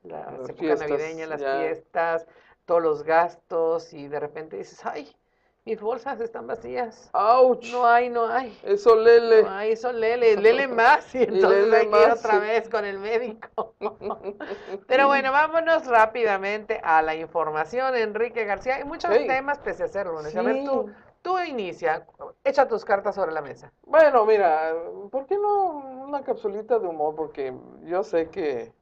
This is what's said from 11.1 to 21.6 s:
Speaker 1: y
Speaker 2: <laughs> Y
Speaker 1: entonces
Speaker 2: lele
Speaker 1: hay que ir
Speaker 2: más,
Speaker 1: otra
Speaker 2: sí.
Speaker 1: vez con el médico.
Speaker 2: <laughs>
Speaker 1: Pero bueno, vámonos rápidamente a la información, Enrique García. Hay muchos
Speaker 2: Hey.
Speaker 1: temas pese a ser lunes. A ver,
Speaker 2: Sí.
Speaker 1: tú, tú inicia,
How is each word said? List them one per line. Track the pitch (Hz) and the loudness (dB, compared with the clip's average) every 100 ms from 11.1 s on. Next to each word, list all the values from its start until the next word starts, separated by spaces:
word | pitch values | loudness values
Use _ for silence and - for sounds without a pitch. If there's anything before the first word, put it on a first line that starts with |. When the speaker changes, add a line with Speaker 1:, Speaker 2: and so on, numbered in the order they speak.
Speaker 1:
y | 254 | -2
Speaker 2:
<laughs> | |
Y | 226 | 0
Speaker 1:
entonces | 190 190 196 214 | 4 4 4 4
Speaker 2:
lele | 220 | 4
Speaker 1:
hay | 220 | 4
que | 214 | 6
ir | 214 | 6
Speaker 2:
más, | 233 | 4
Speaker 1:
otra | 214 208 | 0 0
Speaker 2:
sí. | 208 | 2
Speaker 1:
vez | 226 226 | -2 -2
con | 220 208 | -6 -4
el | 196 | -8
médico. | 202 226 247 220 - - - _ | -4 -4 -4 -12 -12 -10 -10 _
Speaker 2:
<laughs> | 202 - 202 - 196 208 294 202 - 196 _ | -12 -10 -12 -10 -12 -14 -14 -14 -12 -16 _
Speaker 1:
Pero | 254 277 | 2 4
bueno, | 277 269 | 2 2
vámonos | 277 311 330 330 320 294 | 0 0 0 0 0 2
rápidamente | 233 220 226 220 196 196 214 214 214 | 2 2 0 -2 -2 -4 -6 -6 -6
a | - 160 | 2 2
la | 156 160 | 2 -4
información, | 160 170 156 156 156 240 262 247 | -4 -4 -2 -4 -4 -4 -2 -2
Enrique | 220 208 233 233 208 | -4 -2 -4 -4 -6
García. | 196 254 269 | -4 -4 -6
Hay | 277 | -8
muchos | 330 349 | -8 0
Speaker 2:
Hey. | 262 262 | 0 2
Speaker 1:
temas | 262 277 285 | -2 -2 -6
pese | 214 185 | -6 -6
a | 175 | -6
ser | 196 190 | -6 -6
lunes. | 160 151 180 | -8 -8 -4
A | |
ver, | 240 269 | -2 -2
Speaker 2:
Sí. | 277 | -2
Speaker 1:
tú, | 262 208 - _ _ | -4 -6 -12 _ _
tú | 359 370 | -6 -4
inicia, | 349 254 | -4 -6